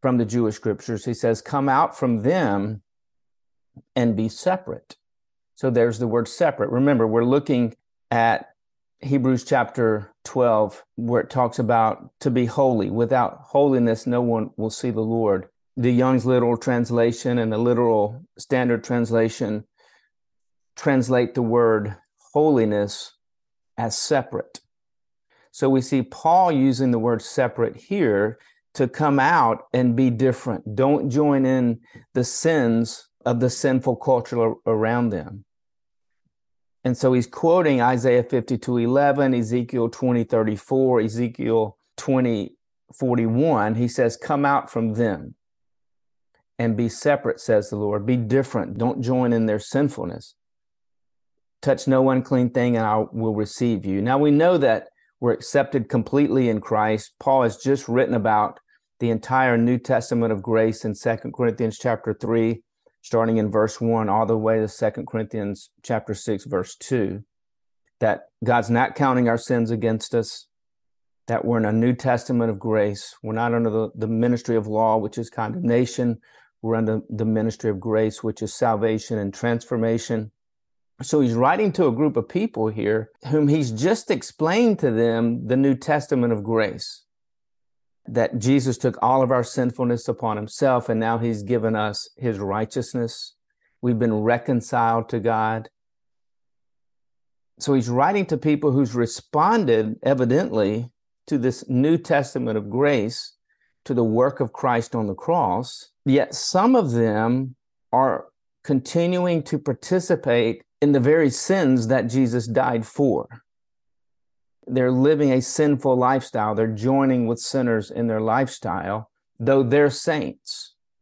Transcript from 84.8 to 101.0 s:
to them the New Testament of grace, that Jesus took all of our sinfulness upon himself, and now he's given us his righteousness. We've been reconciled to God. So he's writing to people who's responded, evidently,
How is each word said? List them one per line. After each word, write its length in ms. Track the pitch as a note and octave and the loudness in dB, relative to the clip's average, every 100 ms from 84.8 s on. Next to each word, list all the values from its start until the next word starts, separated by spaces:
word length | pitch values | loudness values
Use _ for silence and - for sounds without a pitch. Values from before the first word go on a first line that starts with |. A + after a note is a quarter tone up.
to 100 | C#3 | 0
them 560 | A2 A#2 A#2 A#2 A#2+ A#2+ | 2 2 2 0 -2 -2
the 100 | B2+ | 2
New 200 | C#3 C3+ | 2 2
Testament 560 | - D3+ - C3 A#2+ | 0 -2 0 0 0
of 100 | A2 | -2
grace, 600 | G#2 A2+ G#2 - - - _ _ _ _ _ _ _ _ _ _ - | -2 0 -2 -4 -12 -16 _ _ _ _ _ _ _ _ _ _ -6
that 320 | A#2 A2+ A#2+ | -2 -2 0
Jesus 360 | A2+ C#3 B2+ A#2 | 2 2 2 -2
took 220 | C3 - | -2 0
all 220 | A#2 C3+ | 2 2
of 80 | B2+ | 2
our 140 | B2+ | 0
sinfulness 640 | A#2 - B2 A#2+ B2 A#2+ - | -2 -2 -2 -2 -2 -2 -4
upon 280 | - A#2 G#2 | -4 -4 -4
himself, 520 | G#2+ - C#3 B2 - | -6 -2 2 2 0
and 100 | A2 | -2
now 200 | A2 A#2 | 0 0
he's 260 | A#2 A2 | -2 -4
given 320 | G#2 A#2+ A2+ A2 | -2 0 0 0
us 320 | G#2+ G#2 - - | -2 -6 -12 -6
his 240 | B2+ G2+ | -4 -4
righteousness. 960 | G2+ G#2 A2 C#3 A#2+ B2+ A#2 - - _ _ _ _ _ | -4 -4 -4 -6 -6 -4 -6 -8 -18 _ _ _ _ _
We've 180 | B2 A2+ | -2 0
been 240 | A#2 A2 | 0 0
reconciled 840 | A2 A#2+ - B2 - A#2+ A#2 A2+ A2+ | 2 0 0 -2 0 0 2 0 -2
to 100 | A#2 | -2
God. 480 | A2+ A2 A2 A2 A2 _ _ _ _ _ _ _ _ _ _ _ _ _ _ _ _ _ _ - | 0 0 0 -4 -8 _ _ _ _ _ _ _ _ _ _ _ _ _ _ _ _ _ _ -8
So 140 | - | 0
he's 140 | C3+ A#2 | 0 2
writing 380 | B2 D3+ G3+ F#3+ | 2 2 0 -2
to 100 | D#3 | -2
people 360 | D#3 D3 D3+ | 0 0 2
who's 240 | C3+ B2+ A#2+ | 2 0 0
responded, 1040 | A#2 - - - F3 A3+ D3+ A2 A2 A2 | -2 -4 -4 0 2 2 2 2 2 -2
evidently, 880 | - C3+ B2 C#3 - G#2+ G2 G#2+ A#2+ _ | 0 2 2 2 0 0 0 -2 -6 _